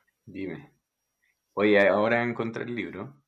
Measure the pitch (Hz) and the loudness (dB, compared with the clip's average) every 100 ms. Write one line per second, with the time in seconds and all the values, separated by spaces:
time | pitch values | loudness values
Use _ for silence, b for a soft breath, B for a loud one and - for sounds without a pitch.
0 | _ _ - 90 95 78 - _ _ _ | _ _ -18 -12 -12 -12 -16 _ _ _
1 | _ _ _ _ _ - 104 101 98 95 | _ _ _ _ _ 0 4 6 6 4
2 | 110 120 120 113 113 113 117 120 90 95 | 2 0 -2 -4 -6 -8 -8 -8 -10 -10
3 | 127 - | -14 -16